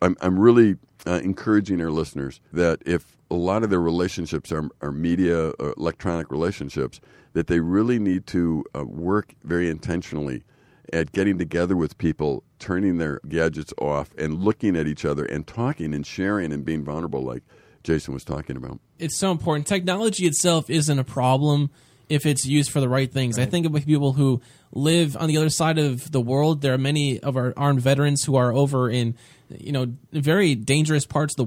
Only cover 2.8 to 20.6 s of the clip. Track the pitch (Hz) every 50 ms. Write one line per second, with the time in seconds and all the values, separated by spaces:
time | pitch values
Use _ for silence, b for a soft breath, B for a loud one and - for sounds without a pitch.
2.8 | - 80 87 80 - _ _ _ _ - 85 87 87 92 98 110 113 104 95 90
3.8 | 85 82 82 87 90 92 - 92 85 - 80 73 - - 82 78 76 - - _
4.8 | 71 73 69 73 82 85 85 90 92 87 85 82 80 78 - - 71 73 - -
5.8 | 82 82 80 - - 90 85 82 78 - 67 76 82 95 - - 73 67 - 76
6.8 | 65 64 - - b b b b b b b 85 80 - 87 82 80 85 92 104
7.8 | 113 123 123 113 104 95 92 95 - - - 90 87 82 80 73 - - - 71
8.8 | 71 53 - 78 82 90 101 107 - - _ _ - 76 85 87 87 85 80 80
9.8 | - 92 85 90 - - 78 76 73 69 64 57 - b b b b b b b
10.8 | b - 82 82 80 76 - 98 95 101 95 87 90 76 - 85 87 90 95 85
11.8 | 78 73 - - - 80 76 - 76 73 67 - - _ _ _ - 101 90 92
12.8 | 101 95 90 85 80 76 69 - - 73 80 82 82 82 73 76 76 - - -
13.8 | 64 73 73 71 69 - - - 78 78 78 85 95 107 107 - - 101 90 82
14.8 | 76 78 76 - - 76 73 73 71 - - 76 80 - - 117 120 135 156 -
15.8 | 82 78 73 73 71 - - - 95 101 104 101 87 78 73 71 67 73 80 78
16.8 | 69 73 76 80 85 76 71 67 65 64 62 64 - b b b b b b b
17.8 | - 82 80 76 - - 67 65 - - 69 73 73 - 65 64 64 65 67 -
18.8 | - _ _ - 170 151 - - 190 190 175 156 - 170 151 147 147 - 202 190
19.8 | 175 185 180 202 226 220 180 - 180 160 143 - - 175 170 160